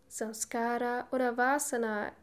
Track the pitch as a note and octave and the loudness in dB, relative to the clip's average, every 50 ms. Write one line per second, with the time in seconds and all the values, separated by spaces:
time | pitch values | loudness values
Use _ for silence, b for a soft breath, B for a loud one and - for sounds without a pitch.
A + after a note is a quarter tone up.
0 | _ - - - A3+ A3 A3 - - - - A#3 A#3 A#3 A#3+ A#3+ B3 A#3+ A#3+ B3 | _ -12 -8 -6 -6 -4 -4 -6 -6 -4 -2 0 0 0 0 0 0 0 -2 -2
1 | B3 - - C4 B3+ A#3+ A#3 B3 B3 C4 C#4 D4 - - C4 A#3 A#3 A3 G#3+ G#3 | -4 -2 0 2 2 2 2 4 4 4 4 2 2 0 0 0 0 0 0 -2
2 | - - - - | -2 -4 -8 -12